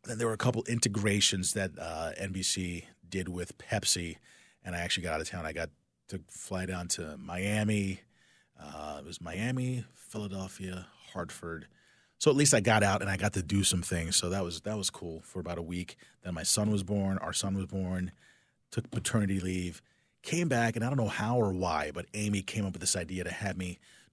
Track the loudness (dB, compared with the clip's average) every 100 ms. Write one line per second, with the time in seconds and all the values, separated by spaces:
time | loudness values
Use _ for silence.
0 | -6 0 0 4 2 2 0 0 2 2
1 | 4 4 4 2 0 0 -2 -4 -8 -4
2 | -6 -6 -6 -2 -2 0 -2 -4 -10 -20
3 | -6 -4 -4 -6 -8 -10 -4 -2 2 0
4 | -2 -8 -16 -20 -20 _ -8 -4 -2 -2
5 | 0 -2 -2 -4 -6 -4 -6 _ _ _
6 | -10 -10 -10 -14 -6 -4 -2 -4 -4 -4
7 | -4 -8 -8 -4 0 2 4 2 2 -4
8 | _ _ _ _ _ -18 -14 -10 -8 -10
9 | -10 -10 -8 -4 -2 0 0 -2 -6 -16
10 | -10 -8 -6 -6 -8 -8 -8 -8 -12 -20
11 | -12 -8 -8 -8 -8 -8 -10 _ _ _
12 | _ _ 6 6 8 6 6 6 6 4
13 | 2 2 2 0 2 4 4 2 0 -2
14 | 2 0 2 0 -2 -4 -4 -2 -2 -4
15 | -8 -10 -10 -8 -6 -6 -4 -4 -6 -12
16 | -20 _ -8 -2 2 4 4 4 2 2
17 | 2 0 0 -2 0 0 0 -2 0 0
18 | -2 -6 -20 _ _ _ _ -6 -2 -4
19 | 0 2 2 2 0 0 -2 -6 _ _
20 | _ _ -2 0 2 4 2 2 0 2
21 | 0 0 2 4 4 2 2 2 0 -6
22 | -8 -4 0 0 0 -2 -2 0 0 0
23 | -2 -4 -4 -4 -4 -4 -6 -8 -16 -20
24 | -20